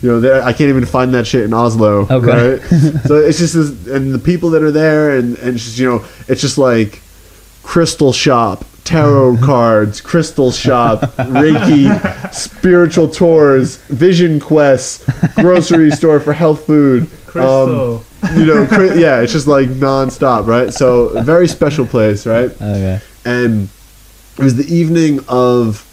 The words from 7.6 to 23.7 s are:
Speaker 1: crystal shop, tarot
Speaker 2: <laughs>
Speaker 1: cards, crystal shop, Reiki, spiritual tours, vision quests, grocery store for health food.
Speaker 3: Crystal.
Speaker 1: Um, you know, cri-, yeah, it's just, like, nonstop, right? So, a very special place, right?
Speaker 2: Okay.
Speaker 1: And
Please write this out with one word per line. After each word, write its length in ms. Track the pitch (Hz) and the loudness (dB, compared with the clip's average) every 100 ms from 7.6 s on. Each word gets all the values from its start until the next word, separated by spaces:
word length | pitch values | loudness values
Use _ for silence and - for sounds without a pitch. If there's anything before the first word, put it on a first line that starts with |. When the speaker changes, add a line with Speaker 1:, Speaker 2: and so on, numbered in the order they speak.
Speaker 1:
crystal 480 | - - 160 - 143 | -4 -2 0 0 0
shop, 520 | 123 - 123 113 92 - - | 0 0 0 0 -6 -14 -18
tarot 540 | - 165 143 139 131 120 | -4 0 2 4 2 2
Speaker 2:
<laughs> 40 | |
Speaker 1:
cards, 600 | 131 131 117 110 107 104 | 2 2 2 2 0 -6
crystal 500 | - 170 156 - 131 | -4 -2 -2 -2 -2
shop, 500 | 120 - 127 117 110 - - | 0 -2 0 0 -2 -4 -6
Reiki, 1160 | 127 131 151 151 185 147 139 208 196 - 190 | -4 0 2 2 2 2 2 0 -4 -10 -14
spiritual 760 | - - - 185 175 170 165 156 | -12 -14 -4 2 4 4 2 -2
tours, 720 | - 170 165 147 135 131 - - | 0 2 4 4 2 0 -6 -10
vision 520 | 135 170 175 175 156 | 0 2 2 2 0
quests, 640 | - 151 147 127 - - - - 160 - | 0 0 2 2 -2 -10 -6 -4 -2 0
grocery 540 | 165 180 170 170 156 | 2 2 2 2 2
store 280 | 147 165 151 | 2 2 2
for 140 | 147 | 0
health 320 | 147 165 151 - | -2 0 -2 0
food. 420 | 151 143 127 160 - - | 2 2 2 -2 -10 -14
Speaker 3:
Crystal. 800 | 170 131 135 131 123 127 113 - - | -4 0 2 0 -2 -4 -6 -12 -10
Speaker 1:
Um, 140 | 185 160 | -4 0
you 60 | 156 | 2
know, 200 | 156 202 | 2 2
cri-, 320 | 208 185 170 | 2 2 2
yeah, 220 | 165 127 | 2 2
it's 100 | 120 | 0
just, 140 | 156 139 | -2 0
like, 220 | 143 131 | 2 0
nonstop, 800 | 131 135 135 131 - 139 117 107 | -2 -2 0 -2 -2 0 0 0
right? 260 | 117 123 | 0 -2
So, 360 | - 127 123 117 | 0 0 2 0
a 120 | 113 | -2
very 240 | 117 165 175 | 0 2 2
special 380 | - 151 151 123 | 0 -2 -2 -4
place, 400 | 127 107 101 - | 0 0 -2 -2
right? 240 | 113 123 | -2 -2
Speaker 2:
Okay. 480 | - 104 101 95 95 - - | -6 -6 -4 -4 -6 -10 -14
Speaker 1:
And 460 | 120 123 123 107 95 | -6 -2 -2 -2 -6